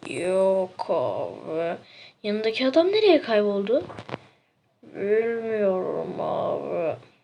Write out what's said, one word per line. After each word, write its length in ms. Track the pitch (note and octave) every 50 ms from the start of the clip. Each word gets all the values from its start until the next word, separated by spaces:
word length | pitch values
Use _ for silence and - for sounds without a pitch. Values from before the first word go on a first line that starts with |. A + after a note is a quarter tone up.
| -
Yok 760 | - - - E3+ F3+ F#3 F#3+ F#3+ F#3+ F#3+ F#3+ F#3+ F3+ F#3 - - -
abi. 880 | G3+ E3 B2+ A#2 G2 G2+ C#3 F2 F#2+ - A#1 - D#3+ D#3+ E3 E3+ F3+ - - - - - - - _ _ _
Yanındaki 440 | G#3+ G#3 G#3+ A3 A3 A3 A3+ B3+
adam 200 | C4 C4 D#4+ E4+
nereye 340 | F4+ G4+ G#4+ G#4+ G#4 F4 D4
kayboldu? 640 | - - A#3 G#3 G#3 G#3 G3+ G3+ G3+ G3 A3 C#4+ F4 - - - - - - - - - _ _ _ _ _ _ _ _ _ _ _
Bilmiyorum 1300 | - - - - G3+ G#3 A3 A3 A#3 A#3 A#3 A3+ A3+ A3 G#3+ G#3 G3 F#3+ F#3 F#3 - D#3 D#3 E3 - - -
abi. 760 | D3+ D#3 D#3+ D#3+ D3+ D#3 D#3 C#3+ C#3+ C#3 D3+ F3 E3+ D#3+ C3 A#2 B2+ - _ _